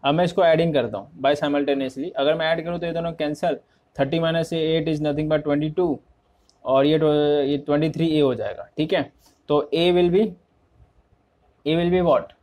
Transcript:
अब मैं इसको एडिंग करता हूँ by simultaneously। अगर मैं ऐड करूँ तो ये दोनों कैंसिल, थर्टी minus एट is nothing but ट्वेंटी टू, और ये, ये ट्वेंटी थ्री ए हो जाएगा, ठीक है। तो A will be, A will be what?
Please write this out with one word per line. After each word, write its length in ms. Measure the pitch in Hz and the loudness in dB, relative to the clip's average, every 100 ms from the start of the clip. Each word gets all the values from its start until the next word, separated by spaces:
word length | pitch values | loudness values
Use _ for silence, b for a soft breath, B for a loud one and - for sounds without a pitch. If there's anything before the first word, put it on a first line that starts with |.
अब 100 | 139 156 | 0 0
मैं 100 | 180 | 0
इसको 180 | 185 170 | 2 4
एडिंग 280 | 160 170 | 4 2
करता 240 | 147 117 104 | 2 -2 -6
हूँ 240 | 98 - | -12 -2
by 140 | 135 147 | 0 0
simultaneously। 720 | 151 143 143 135 135 131 156 | 0 0 0 -2 -2 -8 -10
अगर 220 | - 139 160 | -2 0 0
मैं 100 | 160 | 0
ऐड 160 | 165 165 | -2 -2
करूँ 140 | 175 | -6
तो 60 | 170 | -6
ये 60 | |
दोनों 180 | 165 170 | -4 -6
कैंसिल, 440 | 165 151 151 175 143 _ _ _ - | -4 -6 -2 -2 -4 _ _ _ -4
थर्टी 240 | 135 165 | -2 0
minus 340 | 165 165 160 | 0 0 -2
एट 360 | 170 160 160 156 | -2 0 0 0
is 120 | 151 | -2
nothing 260 | 151 147 156 | -2 -2 0
but 140 | 156 | -2
ट्वेंटी 260 | 147 143 156 | 0 -2 -2
टू, 280 | 151 175 139 _ _ _ _ _ _ - | -2 -2 -2 _ _ _ _ _ _ 0
और 200 | 135 143 | 2 4
ये, 120 | 156 156 151 147 147 139 | 2 2 2 2 2 0
ये 120 | 143 | -2
ट्वेंटी 300 | 143 147 156 | 0 0 0
थ्री 180 | 156 165 | 0 0
ए 100 | 156 | 2
हो 120 | 143 117 | 2 0
जाएगा, 320 | 104 95 - - | -6 -10 -14 -6
ठीक 160 | 151 | -2
है। 80 | 185 139 _ b b _ | -2 -2 _ b b _
तो 100 | 147 147 160 | 0 0 0
A 100 | 175 | 2
will 180 | 175 175 | 4 4
be, 140 | 180 220 - _ _ _ _ _ _ _ _ _ _ _ _ 143 | 2 0 -4 _ _ _ _ _ _ _ _ _ _ _ _ -2
A 100 | 160 | 0
will 160 | 175 | 2
be 100 | 180 | 0
what? 300 | 170 131 82 _ | 2 2 0 _